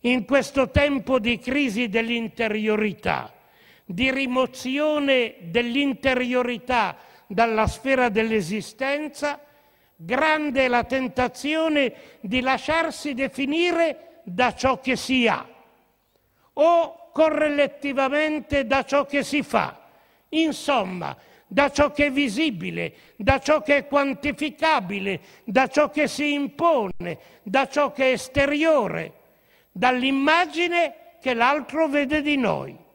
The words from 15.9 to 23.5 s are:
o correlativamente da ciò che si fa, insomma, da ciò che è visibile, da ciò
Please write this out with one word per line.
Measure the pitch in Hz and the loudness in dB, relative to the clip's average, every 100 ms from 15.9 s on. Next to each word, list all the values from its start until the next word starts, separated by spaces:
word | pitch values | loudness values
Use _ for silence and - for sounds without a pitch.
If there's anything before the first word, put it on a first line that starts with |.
| _ _ _ _ _ _ - | _ _ _ _ _ _ 2
o | 311 339 320 - - | 4 4 2 -8 -10
correlativamente | - 311 302 302 285 277 - 285 269 269 285 311 302 - 285 233 | 2 2 4 0 2 0 0 -6 -2 0 0 0 -2 -2 -2 2
da | 269 | 0
ciò | 254 277 277 | 2 0 0
che | 285 | -2
si | - 294 | -2 -4
fa, | - 220 156 - - _ _ _ _ | 0 0 0 -6 -20 _ _ _ _
insomma, | 311 320 233 - 269 185 180 147 135 - - _ | 0 0 -2 0 0 0 -6 -10 -12 -18 -20 _
da | 196 285 | 2 2
ciò | 277 294 | 2 0
che | 294 294 | 2 0
è | |
visibile, | 262 247 208 320 185 180 170 165 - _ _ | 2 -2 0 -2 -2 -8 -6 -8 -10 _ _
da | 208 269 | 0 0
ciò | - | 2